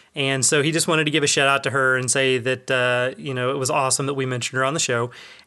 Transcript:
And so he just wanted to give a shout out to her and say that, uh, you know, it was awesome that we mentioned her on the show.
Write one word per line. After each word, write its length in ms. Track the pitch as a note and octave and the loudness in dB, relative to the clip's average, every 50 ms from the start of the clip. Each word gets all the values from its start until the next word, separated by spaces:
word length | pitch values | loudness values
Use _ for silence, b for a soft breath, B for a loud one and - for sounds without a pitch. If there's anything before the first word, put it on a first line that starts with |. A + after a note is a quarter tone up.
| B B B | B B B
And 280 | D3+ C#3 C3+ C3+ C3+ B2+ | -4 -2 0 0 0 0
so 200 | - D#3+ D3 C#3 | 2 2 2 2
he 80 | D#3+ | 2
just 160 | D#3 E3 D#3+ - | 0 0 0 0
wanted 180 | E3 D#3 D#3 | 0 0 2
to 60 | D3+ | 2
give 120 | D3 D#3 C#3+ | 0 0 0
a 40 | C#3 | 2
shout 200 | - D3+ C#3 C3+ | 2 4 4 4
out 160 | C#3 C#3 C3+ | 4 2 0
to 60 | - | 0
her 260 | A#2 C#3 C3 C3 C3 | 0 2 2 2 2
and 140 | B2+ B2+ A#2+ | 2 0 0
say 300 | - C#3 C3+ C3 C3 B2+ | 0 2 2 2 2 2
that, 320 | A2+ C3 C3 B2+ - - | 0 -2 -2 -2 -2 -2
uh, 420 | C3+ B2+ B2 B2 B2 B2 B2 C3 C3+ | 0 0 2 2 2 0 0 -2 -4
you 180 | - D#3 D3 C3 | -6 -8 -8 -6
know, 180 | B2+ B2 B2+ | -4 -2 -2
it 60 | C#3 C#3+ | -2 -2
was 120 | C3 B2 | -2 -2
awesome 380 | D3+ D3+ C3+ C3 B2+ - C#3 C#3 | 0 0 0 0 0 -2 -2 -2
that 80 | C#3+ | -2
we 100 | C3+ C3 | -2 -4
mentioned 320 | C3 B2+ B2 A#2 - C3 C3 | -4 -4 -4 -6 -4 -2 0
her 80 | C3 | 0
on 80 | C3+ C3+ | 0 0
the 60 | B2+ | -2
show. 320 | - - B2 A#2 A#2+ A#2+ B B B B B B B | -2 -2 0 0 -2 -4 B B B B B B B